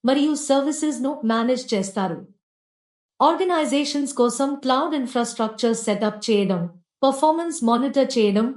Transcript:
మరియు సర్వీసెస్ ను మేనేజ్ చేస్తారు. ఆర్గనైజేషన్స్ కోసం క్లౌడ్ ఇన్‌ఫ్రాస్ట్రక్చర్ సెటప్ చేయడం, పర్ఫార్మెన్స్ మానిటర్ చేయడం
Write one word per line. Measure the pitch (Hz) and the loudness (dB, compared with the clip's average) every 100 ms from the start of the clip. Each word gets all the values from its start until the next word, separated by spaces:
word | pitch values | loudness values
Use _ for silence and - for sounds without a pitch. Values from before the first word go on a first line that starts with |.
| 233 | 2
మరియు | 277 294 285 - | 2 2 -2 0
సర్వీసెస్ | 277 277 302 302 240 262 | 0 0 -2 -4 -2 -4
ను | 302 220 | -2 -2
మేనేజ్ | 226 233 254 - | 0 0 -2 -2
చేస్తారు. | 208 196 - 190 160 - _ _ _ _ _ _ _ _ _ 294 | -4 -2 -4 -4 -6 -12 _ _ _ _ _ _ _ _ _ 2
ఆర్గనైజేషన్స్ | 339 370 349 294 277 285 285 277 - | 4 0 0 2 0 0 -2 -4 0
కోసం | 240 233 277 277 | 0 2 -2 -2
క్లౌడ్ | 254 254 320 302 | 0 0 0 -2
ఇన్‌ఫ్రాస్ట్రక్చర్ | 240 240 233 - 220 220 240 226 | -2 -2 -4 -2 -4 0 0 0
సెటప్ | - 202 214 214 - | -2 0 -2 -2 0
చేయడం, | 208 190 180 175 - _ _ | 0 2 0 -4 -8 _ _
పర్ఫార్మెన్స్ | 269 269 311 320 339 302 226 | 0 4 2 2 -2 -2 2
మానిటర్ | 240 277 277 262 240 | 2 2 2 2 2
చేయడం | 214 202 233 | 2 2 0